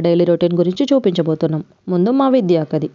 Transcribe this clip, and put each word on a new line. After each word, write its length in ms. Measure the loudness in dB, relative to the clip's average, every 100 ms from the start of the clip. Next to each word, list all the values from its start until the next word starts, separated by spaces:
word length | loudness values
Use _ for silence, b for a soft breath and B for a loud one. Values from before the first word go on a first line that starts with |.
| 2
డైలీ 200 | 2 2
రొటీన్ 280 | 2 0 0
గురించి 240 | 0 0 0
చూపించబోతున్నాం. 720 | 2 0 0 -2 -2 -2 -4 -8 _ -4
ముందు 180 | 0 0 2
మా 100 | 2
విద్య 240 | 0 2 0 0
అక్కది, 240 | -4 -6